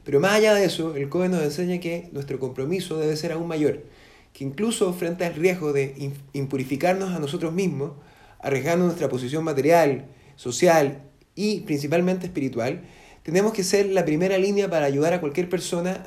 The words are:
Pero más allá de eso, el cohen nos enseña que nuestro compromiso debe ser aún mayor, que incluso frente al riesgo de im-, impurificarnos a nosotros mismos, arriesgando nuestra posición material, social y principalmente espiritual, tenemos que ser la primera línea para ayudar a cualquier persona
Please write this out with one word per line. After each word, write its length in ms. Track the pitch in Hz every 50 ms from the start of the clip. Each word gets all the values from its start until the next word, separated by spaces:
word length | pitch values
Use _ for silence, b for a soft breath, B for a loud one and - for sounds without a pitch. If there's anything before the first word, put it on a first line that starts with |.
Pero 160 | B - - 143
más 140 | 180 196
allá 220 | 208 214 214 214 208
de 100 | 202 196
eso, 320 | 175 - - 160 165 156
el 140 | 139 143 139
cohen 200 | - 175 185 185
nos 120 | 185 170
enseña 360 | 151 143 143 180 180 180 180 175
que 300 | 175 170 170 170 175 -
nuestro 280 | - 139 139 - 131 127
compromiso 580 | 135 123 123 131 131 151 180 190 185 - 160 160
debe 180 | 156 156 156
ser 160 | 151 165 170
aún 140 | 160 165 170
mayor, 380 | 170 160 156 151 127 - - - B B B B B B B B B
que 120 | B - 139
incluso 480 | 135 135 202 208 233 220 - 202 185 180
frente 320 | 180 180 170 175 180 180
al 80 | 170 156
riesgo 400 | 147 170 190 180 180 151 147 143
de 200 | 139 135 135 139 139
im-, 160 | 143 139 139 - - -
impurificarnos 800 | - 143 135 135 143 131 127 - 143 135 165 180 185 190 196 190
a 80 | 180 175
nosotros 340 | 147 139 170 175 170 160
mismos, 400 | 165 185 196 175 143 135 139 170 - B B B B B B B B B
arriesgando 460 | - 135 139 127 123 160 170 180 180
nuestra 240 | 175 165 175 151 131
posición 340 | 127 123 127 123 143 160 160
material, 640 | 160 147 135 131 151 170 170 160 143 131 123 - B B B B B B
social 640 | B - 123 123 - 175 175 165 160 143 135 131 - - - _ _ _ _ -
y 260 | 160 202 214 208 -
principalmente 640 | - - 151 139 143 147 160 170 180 185 185 185 175
espiritual, 600 | 175 - 160 135 131 117 117 117 131 160 180 B B B B B B B B
tenemos 300 | B 160 156 185 202 220
que 100 | 214 -
ser 280 | 180 180 214 202 202 196
la 160 | 190 190 165
primera 320 | 156 151 156 185 190 196 190
línea 320 | 190 202 202 202 196 185
para 160 | 170 160 147
ayudar 260 | 139 139 143 151 170
a 80 | 175 180
cualquier 300 | 165 147 143 180 175 175
persona 520 | 185 175 - - 180 170 175 185 190 185 -